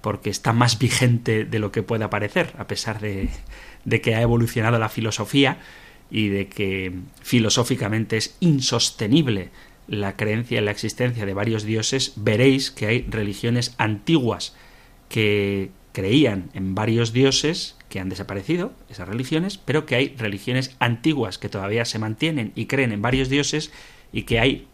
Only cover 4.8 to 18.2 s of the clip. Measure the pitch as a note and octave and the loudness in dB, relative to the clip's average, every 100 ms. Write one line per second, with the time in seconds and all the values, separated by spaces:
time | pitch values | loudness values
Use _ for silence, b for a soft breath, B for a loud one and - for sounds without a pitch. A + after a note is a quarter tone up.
4.8 | A2 - A2 - G#2 C#3 C3+ - B B | 0 -2 -4 -4 0 4 4 2 B B
5.8 | B B - A2+ G#2+ G2 F#2+ - G2 F#2+ | B B -6 -2 0 0 -4 -4 -2 -2
6.8 | F#2 F2+ - - - B2 A2 B2+ A#2 B2+ | -4 -8 -14 -16 0 2 4 2 0 0
7.8 | G#2 A2 G#2+ A2 - - F3 C#3+ B2+ A#2+ | 0 0 0 -2 -2 0 2 4 2 0
8.8 | - - G#2 C#3+ C3+ G2+ F2 B B B | 0 -2 4 4 4 0 -4 B B B
9.8 | - G#2+ G2 F#2+ G#2+ G#2+ A#2+ A2+ G#2 G#2 | -8 -4 -4 -2 -2 0 0 0 0 -2
10.8 | A2 - B2 A#2+ G2 F#2+ A2 A2 G#2+ A2 | -6 -2 -2 0 -4 -2 0 0 0 -2
11.8 | A2 C3+ - - G#2 G#2+ C3 C3+ C3+ - | 0 -2 -2 -2 0 6 6 4 0 -4
12.8 | G#2+ A#2+ - A2 G#2 G2 A#2 A#2+ A#2 - | 0 0 0 -4 -4 -2 0 0 0 -2
13.8 | A2 G#2 - D#3+ A#2+ F#2+ - B B B | -2 0 2 2 2 -2 -6 B B B
14.8 | B B - A#2 G#2+ G#2 G2+ G2 F#2+ - | B B -6 0 2 2 2 0 -4 -10
15.8 | - - F#2+ B2+ C3 G2+ F2+ - F#2+ F#2+ | -14 -6 2 4 4 2 -6 -6 -4 -2
16.8 | A2 A2+ A#2 A#2 C3+ C3 D3 F#3 - - | 0 2 2 4 4 4 0 -2 -8 -14
17.8 | - F#2+ F#2 F#2 | -12 -8 -6 -6